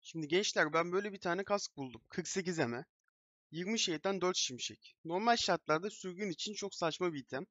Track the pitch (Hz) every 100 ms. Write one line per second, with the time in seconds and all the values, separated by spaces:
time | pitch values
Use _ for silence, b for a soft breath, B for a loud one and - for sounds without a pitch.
0 | - 165 147 175 208 - 160 156 170 180
1 | 202 190 185 175 196 202 - - 135 117
2 | _ - 170 190 175 165 127 117 147 _
3 | _ _ _ _ _ 156 185 226 - 156
4 | 190 196 175 185 - 123 - 107 - _
5 | 160 175 233 233 - 170 - 156 196 -
6 | 185 175 208 156 - 202 202 - 170 151
7 | 180 151 127 131 185